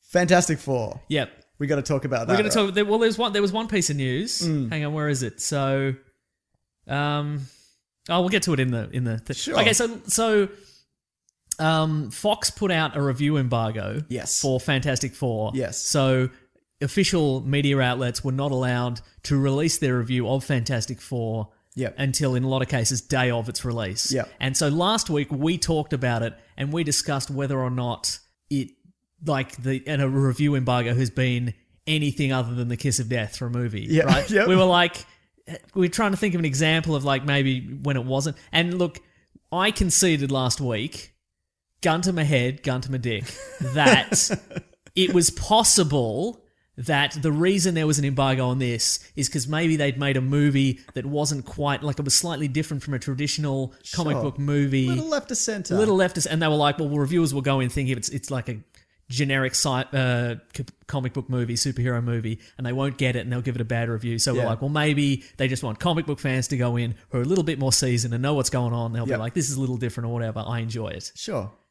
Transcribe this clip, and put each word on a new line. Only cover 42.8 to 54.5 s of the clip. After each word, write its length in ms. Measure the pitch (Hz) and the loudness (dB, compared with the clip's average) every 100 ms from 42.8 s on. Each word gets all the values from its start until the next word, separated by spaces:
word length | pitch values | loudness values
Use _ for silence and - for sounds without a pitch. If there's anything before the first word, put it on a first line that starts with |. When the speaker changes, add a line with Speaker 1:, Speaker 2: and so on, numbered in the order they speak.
Speaker 2:
to 100 | 127 | -4
my 80 | 131 | -4
dick, 260 | 120 107 123 - - | -2 -4 -6 -12 -16
Speaker 1:
<laughs> 140 | - 127 | -8 -4
Speaker 2:
that 560 | 139 151 196 - - - 214 - 185 - _ - - | 4 6 6 4 0 0 -2 -6 -14 -14 _ -6 0
it 180 | 185 | 4
was 160 | 180 160 | 4 2
possible 1120 | - - 214 220 - 165 139 117 107 202 233 _ _ _ - | 0 2 4 6 4 4 2 0 -2 -4 -6 _ _ _ -12
that 360 | 123 147 143 151 | -2 2 0 0
the 120 | 151 | 0
reason 420 | 151 175 196 180 | 2 4 4 2
there 120 | 165 156 | 2 2
was 120 | 147 | 2
an 80 | 143 | 0
embargo 400 | 135 135 131 127 | 2 2 2 0
on 100 | 127 | 0
this 420 | 127 117 - - - | 0 0 -2 -4 -6
is 140 | - 131 | -6 -4
'cause 180 | 156 127 | -4 -2
maybe 300 | 156 165 160 | 0 2 2
they'd 220 | 143 127 | 0 0
made 180 | 143 135 | 0 0
a 40 | |
movie 600 | 131 143 147 139 135 123 - | 2 4 4 4 2 0 -8
that 100 | - | -10
wasn't 400 | 131 147 147 147 | -4 -2 0 -2
quite, 380 | - - 143 139 | -6 -4 -2 -2
like, 160 | 147 135 | -4 -4
it 60 | 143 | 0
was 80 | |
slightly 340 | 127 175 170 147 | 0 0 -2 -2
different 340 | 135 156 143 | -2 -2 -6
from 120 | - | -4
a 40 | 131 | -6
traditional 760 | - 131 143 - 151 135 131 - - | -4 -4 -2 -2 -2 -2 -4 -8 -10
comic 220 | - 156 | -4 0
Speaker 1:
Sure. 80 | 143 | 0
Speaker 2:
book 160 | 139 135 | -2 -2
movie. 480 | 143 | 0